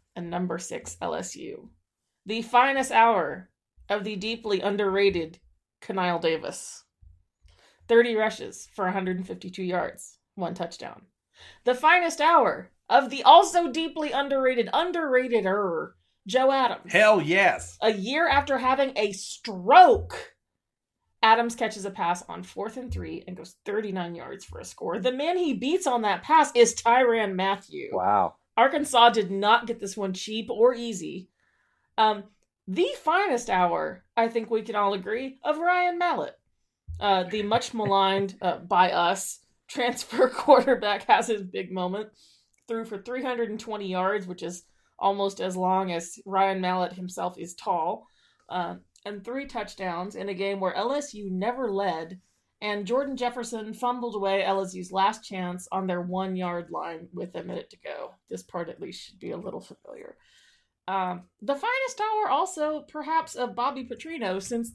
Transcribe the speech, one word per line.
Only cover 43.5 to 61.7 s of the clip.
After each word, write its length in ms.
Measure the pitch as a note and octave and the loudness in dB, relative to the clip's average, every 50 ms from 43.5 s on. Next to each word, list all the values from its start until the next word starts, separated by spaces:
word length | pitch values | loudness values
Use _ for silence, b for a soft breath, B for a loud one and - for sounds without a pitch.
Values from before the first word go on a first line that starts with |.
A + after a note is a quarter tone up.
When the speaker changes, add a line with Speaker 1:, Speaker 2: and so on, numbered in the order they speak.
| G#3+ A3 | -6 -8
Speaker 1:
twenty 280 | - A#3 G#3+ G#3 G3+ F#3 | -8 -10 -8 -8 -6 -4
yards, 400 | F#3 F3+ F#3 F#3+ G#3 G#3+ F#3 F3+ | -4 -2 0 0 0 -2 -4 -8
which 160 | F3+ - E3+ | -10 -10 -10
is 200 | E3+ F3+ - - _ _ _ _ _ _ - | -10 -10 -12 -16 _ _ _ _ _ _ -2
almost 400 | - G3 G3+ G3+ G3 G3 G3 - | -2 -2 0 0 -2 -4 -2 -4
as 160 | F#3 F#3 F#3 | -6 -4 -2
long 360 | F#3 F#3 F#3 F#3 F#3+ G3 F#3 | -2 0 2 2 0 0 -2
as 260 | F3 E3 E3+ - - - - | -4 -4 -6 -8 -14 -18 -10
Ryan 340 | F#3+ F#3+ F#3+ G3 F#3+ F#3+ F#3+ | -4 0 2 2 2 2 0
Mallett 320 | F#3 F3+ F#3 F#3 F3+ E3+ F3+ | -2 -2 0 0 -2 -4 -6
himself 440 | F#3 F#3 F3+ - - F3+ F3+ F3+ - | -10 -12 -10 -8 -6 -6 -6 -6 -8
is 160 | D#3+ F3 - | -12 -14 -14
tall, 540 | - - G#3+ F#3 E3+ D#3+ E3+ G#3 - b b b b b b b b b - | -10 -4 -2 -2 -2 -2 -2 -4 -6 b b b b b b b b b -8
uh, 260 | - F3+ F3 E3+ F3+ F3+ - _ _ _ _ | -6 -6 -6 -6 -8 -12 -16 _ _ _ _
and 180 | G3+ G#3 G3+ G3+ | -12 -12 -12 -10
three 220 | A3+ B3 C4+ C#4 | -10 -8 -8 -10
touchdowns 680 | C#4 - A#3 G#3 G3+ - - F#3+ F#3 F3 E3+ F3+ G3+ G#3 | -8 -8 -10 -10 -10 -10 -10 -8 -6 -6 -6 -8 -8 -10
in 140 | G3 F#3+ G3+ | -8 -8 -8
a 40 | G3 | -6
game 260 | F3+ G3 G3 G3 G3 | -4 -4 -4 -4 -2
where 140 | F#3+ F3+ - | -4 -4 -2
L 160 | - G#3 A#3+ | -2 -4 -2
S 220 | C#4 D4 C#4+ C#4+ - | -4 -4 -6 -8 -12
U 160 | G#3 G#3 G3 | -12 -8 -6
never 400 | F#3 F#3 F#3+ A3+ B3 C4 C4 A3 | -4 -4 -2 -4 -4 -4 -4 -4
led, 480 | G3 G3 G3+ F#3+ E3 D#3+ E3 E3 F#3 F#3 _ _ _ _ _ _ _ _ | -2 -2 -2 -2 -2 -4 -6 -10 -14 -18 _ _ _ _ _ _ _ _
and 260 | - G#3 G#3 G#3 G3+ F3+ | -6 -6 -4 -4 -4 -2
Jordan 280 | A#3 C4 C#4+ C#4 C4+ | 0 0 0 -2 -4
Jefferson 580 | B3 B3 A#3+ A#3+ B3 A#3 A#3 A#3+ A3 G#3+ A3 A3 | -4 -4 -4 -4 -6 -8 -8 -8 -8 -8 -10 -8
fumbled 420 | - - A#3+ B3 B3+ A#3+ A#3+ G#3 | -4 -4 -4 -2 -4 -6 -6 -6
away 280 | G#3 G3 G3 G3 G3 F#3+ | -4 -2 0 0 0 0
L 160 | G3 G3 G3 | 0 0 -2
S 120 | G3 F#3 F#3 | -2 -4 -8
U's 180 | F#3 F3+ F3 | -12 -12 -6
last 320 | F#3 F#3+ F#3+ G#3 G#3+ - - | 0 2 2 2 0 -2 -8
chance 440 | - G#3 F#3 F3+ F3 F3+ F#3 F3+ - | -10 -8 -6 -6 -6 -8 -10 -10 -6
on 140 | - F#3+ F#3+ F#3 | -6 -4 -2 -2
their 140 | F3+ F3 | -4 -4
one-yard 680 | F3 F3+ F3+ F#3 F#3+ F#3+ F#3 F#3 F#3 F3 F3 F3 F3 E3 | -4 -4 -4 -4 -4 -4 -4 -4 -4 -4 -4 -6 -8 -8
line 360 | E3+ D#3+ D#3 E3+ E3+ D#3+ E3+ F3 F3 | -8 -8 -8 -8 -10 -12 -14 -14 -12
with 220 | F3 F3+ F3+ - | -12 -12 -10 -10
a 80 | F3 E3+ | -10 -10
minute 260 | F3+ F3 E3+ - - | -8 -10 -10 -10 -12
to 80 | - _ | -18 _
go. 380 | - - C#3+ - - - - _ _ _ | -14 -14 -12 -12 -12 -14 -16 _ _ _
This 140 | F3+ F#3 - | -14 -14 -14
part, 240 | - - F3+ E3+ E3 | -10 -10 -8 -8 -8
at 120 | - - | -10 -12
least, 240 | - - F3+ - - | -14 -14 -14 -16 -18
should 140 | - - _ | -20 -20 _
be 120 | F3 F3 | -12 -10
a 60 | E3 E3+ | -10 -10
little 240 | F#3 - - F3+ | -10 -12 -12 -12
familiar. 560 | F3+ - - - _ - - - - - - b b b b b b b b b b b b _ _ - | -14 -18 -20 -20 _ -20 -20 -18 -18 -20 -20 b b b b b b b b b b b b _ _ -6
Um, 340 | F#3+ G3 F#3 F3+ F3+ F3 - _ _ _ | -4 -2 -2 -2 -4 -8 -10 _ _ _
the 120 | G#3+ G#3+ C#4 | -6 -4 -4
finest 440 | C#4 G4 A4+ | -2 -2 -2